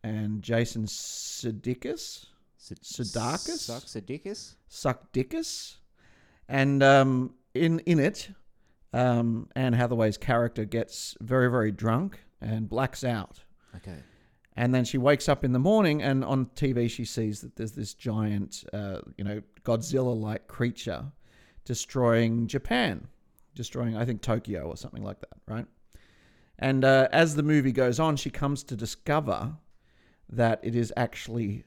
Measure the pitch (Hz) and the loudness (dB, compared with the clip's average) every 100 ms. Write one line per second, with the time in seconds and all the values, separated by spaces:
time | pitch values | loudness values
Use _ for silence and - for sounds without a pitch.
0 | 110 107 107 107 98 117 117 117 107 - | -4 -2 -2 -4 0 0 0 -2 -6 -8
1 | - - - - 123 110 120 123 - 320 | -10 -10 -10 -8 -6 -6 -6 -6 -6 -8
2 | - - - _ _ _ - - - - | -10 -16 -20 _ _ _ -18 -18 -14 -8
3 | 113 113 113 165 - 330 - 117 - 113 | -6 -4 -2 -4 -4 -8 -8 -10 -10 -14
4 | 95 147 196 214 - - _ - - - | -10 -12 -10 -14 -16 -20 _ -4 -4 -4
5 | - 131 131 330 330 - - - _ _ | -4 -4 -4 -4 -6 -10 -14 -18 _ _
6 | _ _ _ _ - 135 139 139 135 139 | _ _ _ _ -4 0 2 6 8 10
7 | 135 127 127 - _ 127 165 165 - 165 | 8 2 -2 -8 _ 0 2 2 4 4
8 | 139 208 - - - _ _ _ _ 123 | 4 0 -16 -18 -20 _ _ _ _ 0
9 | 123 120 117 113 - - 131 117 120 120 | 2 4 2 -2 -4 -2 2 2 2 2
10 | 110 104 - 120 120 - 107 117 - - | 2 0 0 0 0 -2 -4 -4 -4 -8
11 | - - 110 131 123 123 107 95 117 117 | -12 -12 -2 2 4 4 0 0 0 0
12 | 190 - - _ - 110 110 113 135 - | -2 -8 -20 _ -6 -4 -4 -2 -4 -2
13 | 127 117 95 - - - _ 90 98 80 | -4 -4 -6 -16 -20 -20 _ -18 -16 -16
14 | 65 _ _ _ _ - 123 127 120 135 | -18 _ _ _ _ -2 2 2 2 2
15 | 127 147 - 139 135 127 147 220 185 151 | 4 4 2 0 2 2 4 4 4 2
16 | 131 135 - 135 127 - 143 120 117 117 | 0 0 0 0 -2 -2 0 0 -2 -2
17 | 113 - 107 104 - - 110 123 107 - | -8 -4 -4 -4 -12 -10 -10 -8 -10 -8
18 | 123 110 107 104 101 - - 104 101 95 | -4 -2 0 -2 -4 -10 -10 -8 -8 -8
19 | - - 98 104 - - - 117 - - | -12 -10 -8 -8 -12 -10 -2 -2 0 0
20 | 127 113 107 107 - - 123 120 - 73 | 0 -2 -4 -6 -8 -2 -2 -2 -8 -8
21 | 135 - - _ _ - - 123 - 135 | -10 -14 -20 _ _ -20 -8 -8 -4 2
22 | 120 117 117 117 113 135 - 240 233 95 | 4 6 4 2 0 -4 -2 0 0 -4
23 | - - _ _ _ - - - 120 110 | -10 -20 _ _ _ -12 -10 -4 -4 -2
24 | 120 110 - 110 - 92 76 - - - | -2 -2 -2 -2 -2 -8 -6 -10 -12 -12
25 | 98 98 - - - 110 - _ _ - | -12 -12 -18 -20 -10 -10 -10 _ _ -20
26 | - _ _ _ _ - 131 135 135 135 | -20 _ _ _ _ -4 0 4 6 8
27 | 131 151 165 147 147 151 135 120 127 123 | 6 6 4 4 4 4 4 4 2 4
28 | 160 143 - - 143 143 - 117 110 - | 2 0 -4 -2 -2 -2 -6 -8 -8 -8
29 | - 147 139 85 143 156 _ - _ _ | 0 0 0 -4 -4 -10 _ -20 _ _
30 | _ _ - 117 117 110 - 117 113 - | _ _ -10 2 2 2 0 0 -2 -2
31 | 120 - - 117 107 104 | -4 -4 -8 -4 -4 -6